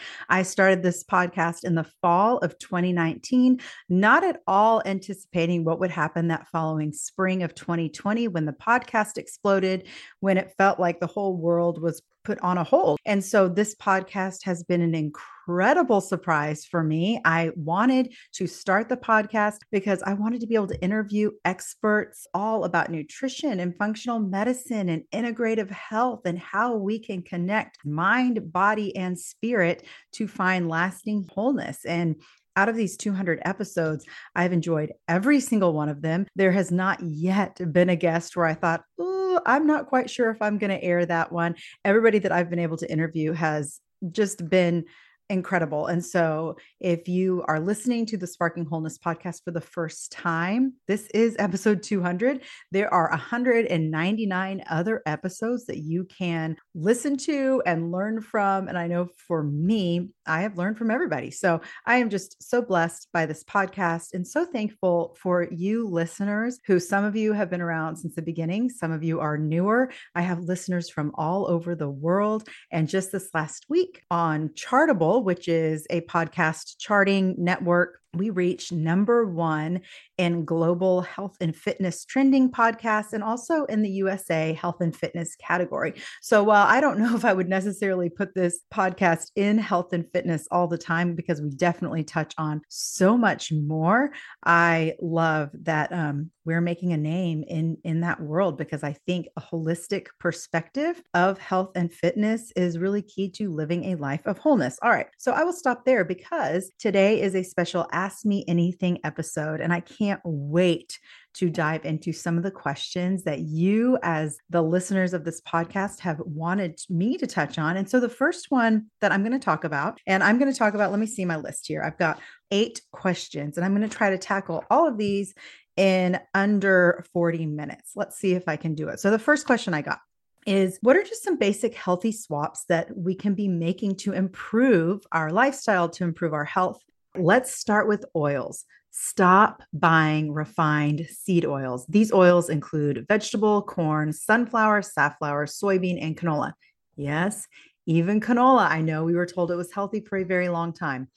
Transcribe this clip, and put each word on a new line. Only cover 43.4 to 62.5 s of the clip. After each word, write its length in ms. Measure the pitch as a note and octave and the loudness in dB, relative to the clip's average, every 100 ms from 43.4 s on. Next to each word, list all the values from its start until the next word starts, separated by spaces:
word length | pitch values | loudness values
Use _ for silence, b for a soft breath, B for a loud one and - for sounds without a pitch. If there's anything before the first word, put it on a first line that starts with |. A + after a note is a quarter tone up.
| D#3+ D3+ C#3 - _ - F3+ | 0 0 -4 -10 _ -12 -8
just 400 | F#3+ G3+ - E3 | -2 -2 -2 0
been 360 | F#3 F3 E3+ E3 b b b - | 2 4 2 -4 b b b -6
incredible. 580 | F#3+ F3 F#3 D#3+ D3+ - | -6 -2 -2 0 -2 -2
And 140 | F3 | -2
so 540 | E3+ F3+ E3 D#3 D#3+ - B - | -2 0 0 0 -4 -10 B -6
if 260 | F#3 E3+ E3+ | -2 -2 0
you 380 | F3+ F#3 F3+ - | 0 0 0 0
are 140 | D#3 | -2
listening 460 | E3+ G#3 B3+ A#3 A3+ | 0 -2 -2 -2 -2
to 100 | G#3+ | -4
the 100 | F3 | -8
Sparking 380 | - E3+ E3+ | -2 -2 -2
Wholeness 320 | D#3+ E3 D#3+ - | -6 -4 -6 -6
podcast 480 | F3 E3 F#3 E3 | -6 -6 -8 -10
for 60 | - | -8
the 100 | E3 | -10
first 500 | - - D#3+ - - | -10 -8 -8 -8 -16
time, 600 | - F3 E3 F3 A3+ C4 B3+ - | -8 -4 -2 -2 0 0 -2 -4
this 180 | G#3 - | -4 -2
is 280 | G#3 A3+ A3 | 2 2 2
episode 440 | G3 F#3 A3 G3+ | -2 0 2 0
two 200 | - G3+ | 0 -2
hundred. 380 | F3 F3+ A#3+ C4+ B B B | 0 0 0 -2 B B B
There 200 | F#3+ G#3 | -2 2
are 200 | F3+ D#3+ | 2 2
a 40 | D3+ | 0
hundred 500 | - A#3+ B3 A#3 A3 | -4 -2 2 2 2
and 240 | E3+ D#3 | 0 0
ninety-nine 760 | D#3 F3 A3 G#3 F#3 F#3+ G3 - | 0 0 0 -2 -2 -4 -6 -4
other 340 | D#3+ F3+ A3 D#3 | -2 0 -2 -4
episodes 600 | D3+ F#3 - A3+ B3 B3 | -4 -6 -6 -4 -4 -6
that 120 | - | -8
you 260 | D#3 E3+ F#3 | -4 -4 -4
can 500 | - F3+ E3 D#3+ D#3+ _ | -6 -4 -2 -4 -6 _
listen 420 | E3 F3 B3 D4 C#4 | -6 0 0 0 -4
to 440 | - C#4+ C4+ C4 F3 | -2 -2 0 0 0
and 260 | E3 E3 | 0 -2
learn 280 | F3+ G#3 A3+ | -4 -4 -6
from. 460 | G#3+ G#3+ G3 G3 F#3+ | -4 0 2 0 -2
And 100 | F3+ | -4
I 100 | E3+ | -2
know 200 | F3 F3 _ - | -2 -4 _ -4
for 140 | E3 | -2
me, 680 | D3 D3 E3+ A3 F3 E3+ F#3+ _ - | -2 -2 0 2 2 0 -4 _ -4
I 140 | D#3+ | -2
have 140 | G#3 F3+ | -2 -2
learned 220 | F#3 A3 | -4 -2
from 120 | A3+ | -2
everybody. 400 | B3 F4 D3 - | 0 -2 -4 -6
So 300 | - F#3 E3 B B | -2 0 0 B B
I 120 | - B3 | 0 2
am 120 | A#3 | 2
just 340 | F#3+ - - | -2 -6 -18
so 200 | - | -2